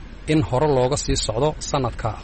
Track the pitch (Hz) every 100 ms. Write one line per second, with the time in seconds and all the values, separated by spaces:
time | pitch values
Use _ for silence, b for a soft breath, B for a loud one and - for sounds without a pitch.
0 | - - - 156 120 127 151 135 127 143
1 | - 135 - 107 147 156 - 143 120 -
2 | 110 -